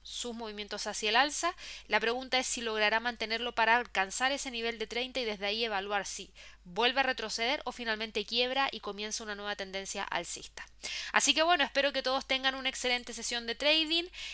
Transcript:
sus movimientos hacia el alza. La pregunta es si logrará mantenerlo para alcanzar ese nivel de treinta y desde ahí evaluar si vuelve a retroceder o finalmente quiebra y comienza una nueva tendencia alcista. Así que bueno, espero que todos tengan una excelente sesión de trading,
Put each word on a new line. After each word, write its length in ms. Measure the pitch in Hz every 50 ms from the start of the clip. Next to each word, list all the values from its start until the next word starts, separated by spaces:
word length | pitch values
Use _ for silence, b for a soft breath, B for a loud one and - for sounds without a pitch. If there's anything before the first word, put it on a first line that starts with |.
| -
sus 320 | - - - - 240 226
movimientos 520 | 233 233 214 208 208 208 196 208 202 -
hacia 220 | 214 190 - 214 208
el 60 | 214
alza. 400 | 240 269 302 285 - - 339 359 B B B B B B
La 140 | B 214 214
pregunta 360 | 214 226 233 254 262 254 -
es 80 | 254 254
si 160 | - - 247
logrará 380 | 233 226 220 214 214 208 220 226
mantenerlo 560 | 233 247 233 - 226 214 226 226 240 240 226
para 220 | - 226 226 226
alcanzar 540 | 247 240 - - 196 190 190 - - 247 262
ese 200 | 285 269 - 269
nivel 260 | 240 226 226 233 233
de 80 | 220 220
treinta 340 | - 220 240 254 254 247 262
y 60 | 247
desde 220 | 214 208 180 202
ahí 180 | 202 208 226 233
evaluar 400 | 226 208 190 196 202 208 202 190
si 260 | - - - 190 - - B B B B B B
vuelve 360 | 180 175 196 233 247 254 277
a 20 | 262
retroceder 580 | 262 254 - 226 214 - - 233 240 285 302 -
o 60 | 254
finalmente 540 | - - 240 226 214 214 226 220 - 202 208
quiebra 440 | - 220 240 247 247 254 269 277 -
y 80 | - 226
comienza 440 | - 208 196 196 208 220 214 - 226
una 120 | 214 208
nueva 200 | 202 208 208 208
tendencia 480 | - 196 190 190 196 196 - - 202 -
alcista. 600 | - - 175 175 - - - - - - - - - - - B B B B B B
Así 220 | B - - 294 254
que 100 | 277 320
bueno, 200 | 339 359 311 277
espero 280 | - - 277 277 285
que 120 | 262 269 262
todos 220 | 262 262 269 -
tengan 300 | - 269 262 262 269 262
una 140 | 269 254 262
excelente 440 | 254 - - 247 247 247 240 - 220
sesión 340 | 226 226 - 240 240 233
de 80 | 226 233
trading, 500 | - 269 294 311 320 320 302 330 339 349 370 - B B B